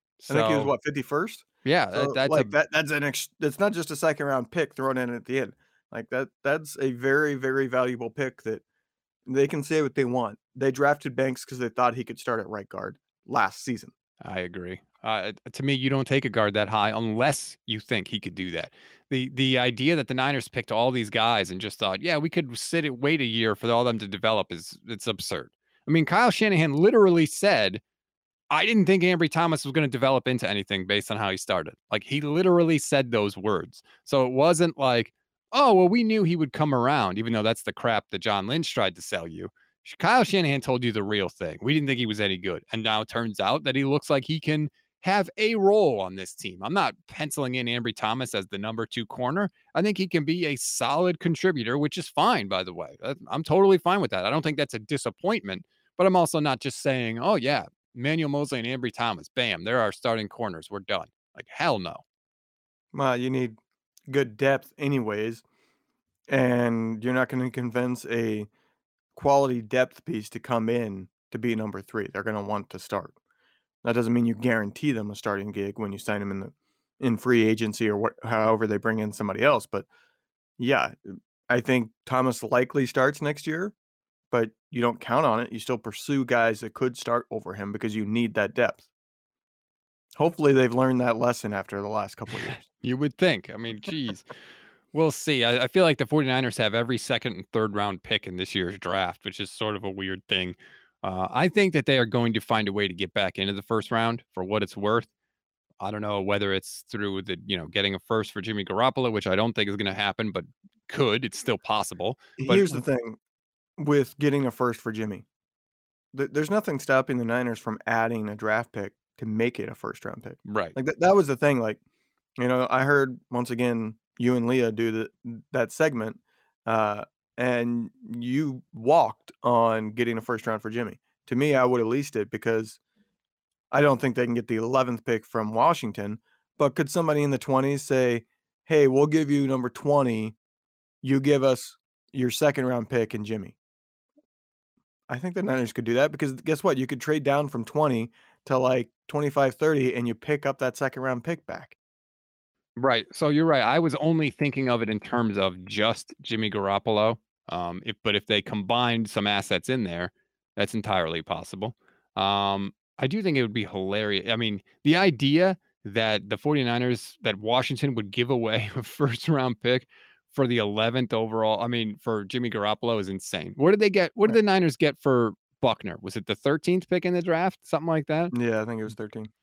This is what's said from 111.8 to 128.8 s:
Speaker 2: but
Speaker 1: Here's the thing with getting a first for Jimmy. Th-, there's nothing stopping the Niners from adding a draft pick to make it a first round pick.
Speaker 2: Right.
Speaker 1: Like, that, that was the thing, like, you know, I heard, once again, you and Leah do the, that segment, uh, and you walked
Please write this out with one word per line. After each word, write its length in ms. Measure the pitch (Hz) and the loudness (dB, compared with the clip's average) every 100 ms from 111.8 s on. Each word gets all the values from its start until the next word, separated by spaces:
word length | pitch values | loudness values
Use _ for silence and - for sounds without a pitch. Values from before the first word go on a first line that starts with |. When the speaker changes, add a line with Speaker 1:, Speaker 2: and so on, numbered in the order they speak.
| 98 95 98 131 _ - 135 | -2 -4 -6 -6 _ -6 2
Speaker 2:
but 160 | 190 | 4
Speaker 1:
Here's 100 | 185 | 4
the 80 | 156 | 0
thing 360 | 120 127 117 110 _ _ _ _ _ - | -2 -2 -4 -14 _ _ _ _ _ -6
with 400 | 147 147 131 - | 2 2 2 0
getting 280 | 147 143 131 | 0 2 0
a 40 | |
first 300 | - 123 113 | 0 -2 -2
for 120 | 117 | -6
Jimmy. 340 | 110 110 98 - _ _ _ _ _ _ _ _ 131 | -6 -6 -8 -14 _ _ _ _ _ _ _ _ -6
Th-, 140 | 139 | -4
there's 180 | 143 151 | -2 0
nothing 300 | 208 208 143 | 0 0 -2
stopping 380 | - 131 131 127 | 2 2 2 -2
the 60 | |
Niners 340 | 117 120 123 110 | 0 -2 -2 -4
from 180 | - 107 - | -6 -6 -2
adding 420 | 113 113 117 107 | 0 0 -2 -6
a 80 | 104 | -4
draft 360 | 107 110 117 | -2 -2 -2
pick 220 | 113 101 - _ - | -8 -10 -12 _ -12
to 80 | 110 | -6
make 340 | 107 120 123 | 0 0 -2
it 80 | 107 | -8
a 40 | |
first 300 | - - - | -8 -10 -10
round 180 | - - | -12 -14
pick. 140 | - - | -14 -16
Speaker 2:
Right. 320 | - 104 85 101 | -6 -4 -4 -4
Speaker 1:
Like, 100 | 135 | -4
that, 140 | - | 2
that 160 | 175 196 | 4 6
was 100 | 147 | 4
the 80 | 131 | 4
thing, 240 | 147 131 | 2 2
like, 200 | 110 107 _ _ _ _ _ - | 0 -6 _ _ _ _ _ -2
you 100 | 123 | 0
know, 180 | 127 127 | 2 2
I 140 | 131 | 2
heard, 360 | 135 147 135 123 - | 4 4 4 -2 -8
once 200 | 123 123 | -6 -4
again, 460 | 120 123 117 110 110 _ - | 0 0 0 -4 -10 _ -2
you 180 | 120 123 | 2 2
and 100 | 117 | 2
Leah 240 | 127 117 | 2 2
do 200 | 110 113 | 0 0
the, 500 | 110 110 _ 120 117 - | -2 -6 _ -14 -14 -6
that 200 | 127 117 | -2 -2
segment, 480 | - 160 127 110 - _ _ _ _ - | 0 0 0 -6 -8 _ _ _ _ -2
uh, 380 | 113 107 104 - _ _ - | 0 0 -2 -10 _ _ -4
and 520 | 123 123 120 120 113 _ 110 117 | 0 0 0 -4 -6 _ -14 -8
you 440 | 120 131 151 131 - | -4 -2 -2 -6 -12
walked 580 | - | -6